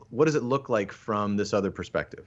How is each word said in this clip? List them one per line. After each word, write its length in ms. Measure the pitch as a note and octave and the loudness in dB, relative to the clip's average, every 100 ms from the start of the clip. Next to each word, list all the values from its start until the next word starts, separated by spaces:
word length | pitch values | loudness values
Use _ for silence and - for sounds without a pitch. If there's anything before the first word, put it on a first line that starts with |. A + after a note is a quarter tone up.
| - | -6
What 140 | A#2 | 2
does 100 | D#3+ | 2
it 80 | D3 | 2
look 260 | A#2+ C3+ C3 | 0 -2 0
like 220 | A2 G2 | 0 -2
from 460 | - - G#2 G#2 G2+ | -6 -4 -2 0 0
this 160 | G2 | 2
other 180 | G#2 F#2+ | 2 0
perspective? 540 | - E2+ D#2+ - - | -2 -4 -4 -4 -10